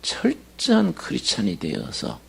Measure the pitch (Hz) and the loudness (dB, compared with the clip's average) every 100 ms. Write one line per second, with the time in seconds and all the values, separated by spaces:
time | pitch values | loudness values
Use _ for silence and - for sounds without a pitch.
0 | - - 233 - - - - 220 202 160 | -6 0 0 0 -10 -6 4 6 4 0
1 | - 190 - - 101 82 78 50 65 - | -4 -2 -2 0 0 0 -4 -4 -6 -6
2 | 69 57 | -6 -8